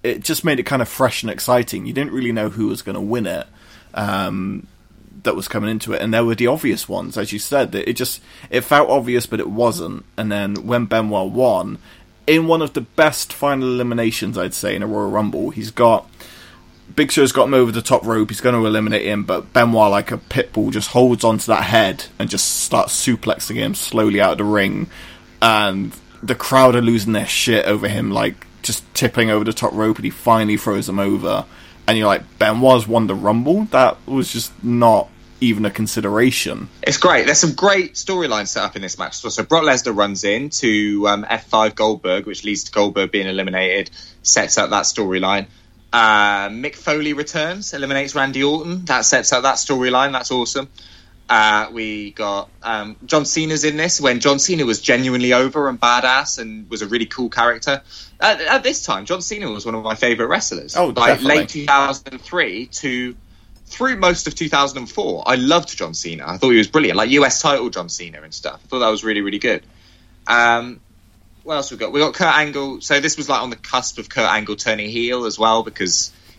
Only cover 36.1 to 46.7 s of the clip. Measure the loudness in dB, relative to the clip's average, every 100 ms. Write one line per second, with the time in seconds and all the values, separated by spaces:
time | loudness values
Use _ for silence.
36.1 | 4 4 2 -4 -6 -12 -6 -4 2 4
37.1 | 4 4 2 2 2 2 2 0 -6 -6
38.1 | -4 -2 -2 -4 -4 -6 -6 -10 -8 -10
39.1 | -8 -10 -6 0 2 4 2 0 0 0
40.1 | 0 -2 -2 -4 -2 0 0 0 0 0
41.1 | 0 -2 -6 0 2 2 0 -2 -2 -2
42.1 | -2 -4 -10 -8 -6 -4 0 0 0 -2
43.1 | -2 -2 -4 -4 -2 0 -2 -4 -12 -20
44.1 | -8 0 0 2 0 0 0 -2 -2 -2
45.1 | -2 0 -2 -4 _ _ _ -2 2 4
46.1 | 4 4 0 -4 -8 -10